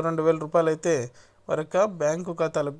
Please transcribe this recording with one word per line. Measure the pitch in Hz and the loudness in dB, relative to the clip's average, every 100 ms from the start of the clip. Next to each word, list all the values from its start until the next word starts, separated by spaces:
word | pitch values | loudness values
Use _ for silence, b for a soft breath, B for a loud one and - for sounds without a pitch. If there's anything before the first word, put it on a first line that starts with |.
| 160 | 2
రెండు | 160 156 | 2 2
వేల | 160 | 2
రూపాయలు | 151 175 160 | 2 2 2
అయితే | 156 170 151 123 - b b - | 0 0 0 -2 -12 b b -6
వారి | 156 156 | -4 -2
యొక్క | 185 214 175 | 0 0 0
బ్యాంకు | 151 165 185 170 | -2 -2 -4 -2
ఖాతాలకు | 160 165 143 | -2 0 -2